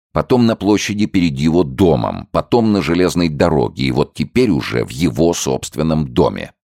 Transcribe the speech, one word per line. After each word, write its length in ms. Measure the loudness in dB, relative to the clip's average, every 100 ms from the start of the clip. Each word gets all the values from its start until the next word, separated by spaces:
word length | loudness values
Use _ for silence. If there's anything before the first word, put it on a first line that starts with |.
| _
потом 320 | -4 0 2 2
на 100 | 2
площади 500 | 2 2 0 -2 -2
перед 320 | 0 0 0
его 260 | 2 2
домом, 640 | 0 2 2 2 -2 -6 -6
потом 400 | -6 0 0 2
на 100 | 0
железной 480 | 0 2 2 2 -2
дороге 540 | 0 2 2 0 -2
и 80 | -2
вот 220 | -2 -4
теперь 360 | -4 -2 0 2
уже 340 | 0 -2 -4
в 60 | -6
его 440 | -4 -2 0 0
собственном 760 | 0 -4 -4 -6 -4 -2 -2 -2
доме. 460 | 0 0 -2 -10 _